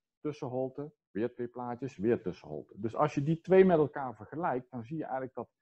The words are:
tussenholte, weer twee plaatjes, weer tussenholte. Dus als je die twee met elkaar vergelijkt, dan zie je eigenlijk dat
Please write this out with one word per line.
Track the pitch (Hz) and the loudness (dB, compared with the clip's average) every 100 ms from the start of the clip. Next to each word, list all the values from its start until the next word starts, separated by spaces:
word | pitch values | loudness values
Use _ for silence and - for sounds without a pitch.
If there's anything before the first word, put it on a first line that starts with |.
| _ _ | _ _
tussenholte, | 151 143 135 127 131 143 147 - _ | -8 -6 -6 -4 -4 -6 -12 -14 _
weer | 95 120 | -4 -4
twee | - 120 | -4 -8
plaatjes, | 123 123 120 135 - | -6 -8 -6 -8 -2
weer | 107 110 | 2 2
tussenholte. | 90 80 73 76 - 95 | 0 -10 -10 -12 -12 -8
Dus | 110 - | -6 0
als | 147 | 0
je | 147 | 2
die | 143 160 | 0 -2
twee | - 190 190 | 6 8 8
met | 165 | 6
elkaar | 143 147 131 107 | 4 -2 -8 -10
vergelijkt, | 104 143 175 127 127 | -12 -6 -2 -4 -6
dan | 123 | -12
zie | 113 160 | -10 -8
je | |
eigenlijk | 135 131 131 | -6 -6 -6
dat | - 117 _ | -10 -12 _